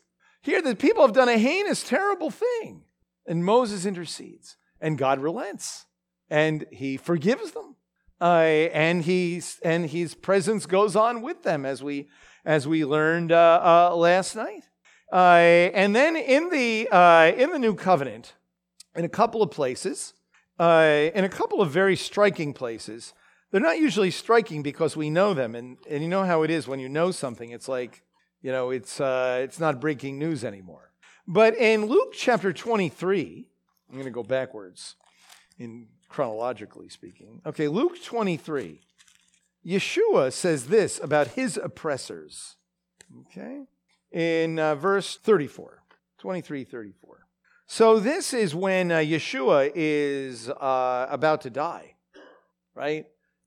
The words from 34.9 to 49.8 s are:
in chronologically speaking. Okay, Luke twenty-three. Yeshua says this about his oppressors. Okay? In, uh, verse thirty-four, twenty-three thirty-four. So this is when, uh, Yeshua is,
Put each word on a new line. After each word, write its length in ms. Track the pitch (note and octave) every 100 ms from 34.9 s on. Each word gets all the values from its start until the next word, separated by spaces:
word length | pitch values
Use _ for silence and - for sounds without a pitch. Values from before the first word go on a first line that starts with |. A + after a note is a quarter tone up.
| - _ _ _ - _ _
in 300 | A#2+ A#2 A2+ _ _
chronologically 800 | - B2+ A2 A#2+ G#2+ G#2 - -
speaking. 520 | - - _ G2+ A2+ D3+
Okay, 240 | D3+ D3
Luke 340 | E3+ F4 F4
twenty-three. 760 | - A#3 G3+ E3 - D3 F#2 D2+ _ _ _ _ _ _ _ _ E3
Yeshua 680 | F#3 - - A4+ A#3 C3
says 340 | - F3+ D3+ A#2
this 320 | G#3+ F3 -
about 260 | C#3+ D3+ C#3
his 280 | - C4 D#3
oppressors. 1040 | C3 - D#3+ D3 - E2+ D2+ - - _ _ _ _ _ _ A#2+ C3+
Okay? 360 | - - C#4 C4+ _ _ _ _
In, 480 | E3+ E3 E3 E3 D#3+
uh, 160 | D#3 D3
verse 420 | F3+ G3 F#3 -
thirty-four, 680 | - G3 C3+ - D#2+ _ _ _ _ _
twenty-three 460 | G3 F#3 - D3 -
thirty-four. 600 | B2+ G#2 F#2 _ - _ _ _ _ _
So 340 | - A3+ A3
this 340 | G#3 F4 -
is 200 | B3+ G3+
when, 380 | D#3 F#3+ F#3 F3
uh, 60 | E3
Yeshua 720 | D#3 D#3+ - C4 B3+ D3+ C#3
is, 760 | E3+